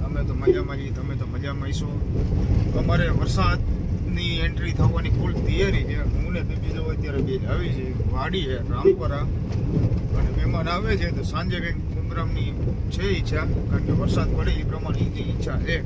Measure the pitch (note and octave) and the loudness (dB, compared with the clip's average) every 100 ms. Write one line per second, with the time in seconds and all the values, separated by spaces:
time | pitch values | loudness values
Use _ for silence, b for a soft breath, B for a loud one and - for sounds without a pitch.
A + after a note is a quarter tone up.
0 | - - A#2 - - - - C#4+ C#3 - | -4 -2 -2 0 2 2 0 -4 -4 -4
1 | C#3 C3+ B2+ - C#3+ C#3 C3+ - - - | -4 -4 -4 -4 -4 -4 -4 -2 -2 -2
2 | - B2+ - - - - - - - E3+ | -2 0 0 0 2 2 2 2 2 4
3 | E3+ - D#3 E3 - - - - - - | 4 2 2 2 4 2 0 0 0 -2
4 | - F3 F3 E3 E3 - F3 - D#3 - | 0 0 0 0 0 0 -2 2 4 4
5 | - - - - - F#3 G3 F3+ - - | 2 2 2 0 0 2 4 2 0 0
6 | - - - E3+ D#3 - - - D3+ - | 0 0 0 -2 -2 -2 -2 -2 -2 -2
7 | D3 C#3 B2+ C3 - B2+ - - - - | -2 0 0 0 0 0 0 -2 -2 0
8 | - D#3+ D#3+ F#3+ C3 C3 - - F#3+ F#3 | 0 0 -2 -2 -2 -2 -2 2 2 2
9 | D#3+ C#3+ - - - - - - - - | 0 -2 -2 -2 -2 -2 0 0 2 0
10 | - - - - - - E3 F3 A3 G#3 | 0 0 2 2 0 0 -2 -2 0 0
11 | E3+ E3 - D#3+ F3+ F3 E3+ D#3+ - - | 0 -2 -2 -2 -2 -2 -2 -4 -4 -4
12 | - E3 E3 - - - - - - - | -4 -2 -2 -2 -2 -2 -2 -2 -2 -2
13 | F#3+ F3+ - D3+ - - - F3+ - E3+ | 0 0 0 0 0 0 0 0 2 2
14 | F3 - - - - - - - - - | 4 2 2 2 2 2 0 -2 -2 0
15 | - - - - - C3 - E3 | 0 -2 -4 -2 -2 -2 0 -2